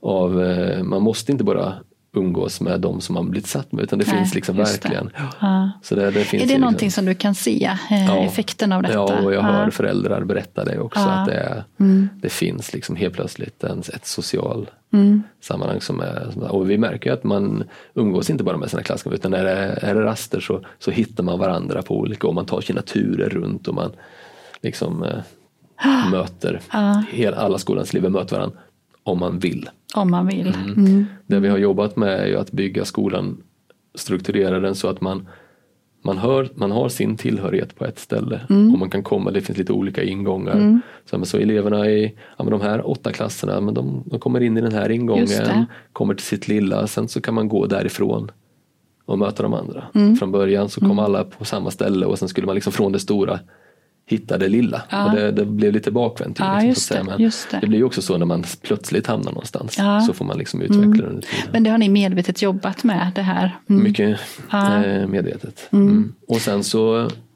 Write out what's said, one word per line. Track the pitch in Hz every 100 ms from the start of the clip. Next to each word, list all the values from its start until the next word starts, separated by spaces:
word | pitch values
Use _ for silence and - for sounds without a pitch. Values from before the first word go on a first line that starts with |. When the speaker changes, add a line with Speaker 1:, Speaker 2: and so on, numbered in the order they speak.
Speaker 1:
av, | 117 95 90 92
eh, | 90 90 90 90
man | 92 98
måste | 104 110 -
inte | 143
bara | 104 95 92 92 - _ _ -
umgås | 95 90 95 -
med | 92 90
dem | 87 92
som | -
man | 87 90
blivit | 92 -
satt | - 139
med, | -
utan | 98 -
det | -
Speaker 2:
Nej, | 190
Speaker 1:
finns | 185 -
liksom | - 92
Speaker 2:
just | 104 104
det. | -
Speaker 1:
verkligen. | - - - 139 -
Speaker 2:
Ja. | 196 190 190 196
Speaker 1:
Så | - 202
det, | 202
det | 202
finns | 202 202
Speaker 2:
Är | 247
det |
Speaker 1:
ju | 269
Speaker 2:
någonting | 254 220 208
Speaker 1:
liksom | 185
Speaker 2:
som | 190
du | 185
kan | 208 190
se, | - 220 190 190 -
eh, | 208 190
Speaker 1:
Ja. | 196
Speaker 2:
effekten | 190 185 208 - 214
av | 185
detta? | -
Speaker 1:
Ja, | 110 98 101
och | 98
jag | 98
Speaker 2:
Ja. | 104
Speaker 1:
hör | 101 104
föräldrar | - 101 98 98 101
berätta | 95 98 - - 101
det | -
också, | 113 208
Speaker 2:
Ja. | 196
Speaker 1:
att | 190 190
det, | - - - 104 _
Speaker 2:
Mm. | 196 190 196 -
Speaker 1:
det | -
finns | - 85 90 -
liksom | - - 85
helt | 92
plötsligt | 90 - - - -
en, | 95 95
ett | - - -
social | - - - - - 104 _ _
Speaker 2:
Mm. | 208 202 208 208 _
Speaker 1:
sammanhang | - 92 95 98
som | - -
är, | - - -
som, | -
och | - 98 95
vi | 104
märker | 113 107 -
ju |
att | 131
man | 107 101 101 107 107 - -
umgås | - 110 95 -
inte | 151
bara | 95 85
med | -
sina | 85
klasskamrater, | - - - - 92
utan |
är | 92
det, | 95 95 98 101
är | 104 101
det |
raster | 107 113 - 95
så, | - 95 - -
så | -
hittar | 87 110 -
man | 87 87
varandra | 95 90 90 92
på | - -
olika, | - 107 -
och | 85
man | -
tar | -
sina | - -
turer | - - 101 95 95
runt | - - 101 -
och | -
man | - - - - - - - -
liksom, | - - - 82
eh, | 87 - - - _ _ _ _
Speaker 2:
<gasps> | 269 269 226
Speaker 1:
möter | - - - 87 87 -
Speaker 2:
Ja. | - 104 208 214
Speaker 1:
hela, | - 110 -
alla | 101 95
skolans | - 98 95
elever | 98 92
möter | 95 - 98
varandra | 95 - - _ _ _
om | - 90
man | 87 87
vill. | 90 85 - - _ -
Speaker 2:
Om | 190
man | 175 185
vill. | 190 180
Speaker 1:
Mm. | 185 196 208 196
Speaker 2:
Mm. | 196 202 - _
Speaker 1:
Det | 101
vi | 98
har | 98
jobbat | 101 95 104 104
med | 104 95
är | 98
ju | 98
att | 98
bygga | 95 98 95 98
skolan, | - 101 92 95 92 - _ _ _ _ -
strukturera | - 92 - 98 95 92
den | 95 98
så | 92
att | 95
man, | 92 95 95 - - _ _ _ _ _
man | - 95
hör, | 110 135 131 -
man | 101
har | 107 127
sin | 123 107 110
tillhörighet | 127 110 95 - - -
på | -
ett | -
ställe | - 110 117 107 117
Speaker 2:
Mm. | 196 214
Speaker 1:
och | 233
man | 92
kan | 98
komma, | - 101 98
det | 98
finns | 95 90
lite | 95
olika | 101 98 95
ingångar. | 95 95 98 95 95
Speaker 2:
Mm. | 208 208 226 - - -
Speaker 1:
Så, | -
men | 92
så | 104
eleverna | 104 107 104 104 104
i, | 107 107 - - -
ja, |
men | 139
de | 107
här | 104 110 -
åtta | 131 -
klasserna, | 107 113 - 98 98
men | 101
de, | 117 131 135 123
de | 120
kommer | - 123
in | 120 113
i |
den | 117
här | 107 104
ingången, | 117 120 107 98
Speaker 2:
Just | 104
det. | 113 113 - - -
Speaker 1:
kommer | - 107
till | 98 -
sitt | 101 -
lilla, | 104 98 101 107
sen | - 107
så | -
kan | 110
man | 113 107
gå | 104 101
därifrån | 98 104 - 104 113 110 - _ _ _ _ _ _ -
och | 98
möta | 101 101
de | 107
andra. | 110 - - - 208
Speaker 2:
Mm. | 208 226
Speaker 1:
Från | 98
början | 98 98 101 101
så | -
kom | 196
Speaker 2:
Mm. | 101 104
Speaker 1:
alla | 98
på | 101 - 110
samma | 104 95
ställe | 95 101 98 92
och | 98
sen | 92
skulle | - 95
man | 95
liksom | 101
från | 98 101
det | 98
stora | 95 104 95 95 - - _ _ _ _ _
hitta | 110 - 92
det | 95
lilla. | 110 120 - -
Speaker 2:
Ja. | 196 143
Speaker 1:
Och | 107
det, | 104
det | 104 104
blev | 104 104
lite | 104 104
bakvänt | 110 117 - - -
ju, |
Speaker 2:
Ja, | 190
Speaker 1:
liksom, | 196 226
Speaker 2:
just | 254 -
Speaker 1:
så |
att | -
säga. |
Speaker 2:
det, | 190
Speaker 1:
Men | 196
Speaker 2:
just | 226 226 -
det. | -
Speaker 1:
det | 104
blir | 107
ju | 127
också | 107
så | 92 90
när | 85
man | 85 87 -
plötsligt | - 104 - 95 110
hamnar | 110 101
någonstans, | - - - 113 -
Speaker 2:
Ja. | 202 208
Speaker 1:
så | 226
får | - -
man | -
liksom | - -
utveckla | - 202
Speaker 2:
Mm. | 208 214
Speaker 1:
det | -
under | -
tiden. | - - -
Speaker 2:
Men | 226
det | 220
har | 226
ni | 208
medvetet | 202 196 185 180 185
jobbat | 202 190 190 196
med, | 240 190 180 185
det |
här? | 190 180 185 - _
Mm. | 196
Speaker 1:
Mycket, | 202 208 104 101 - - -
Speaker 2:
Ja. | - 101 104
Speaker 1:
eh, | 101 - -
medvetet. | 98 - - - - -
Speaker 2:
Mm. | 202 202
Speaker 1:
Mm. | - 107 - -
Och | 117
sen | 110 101
så | 101 110 110 113 117 117 -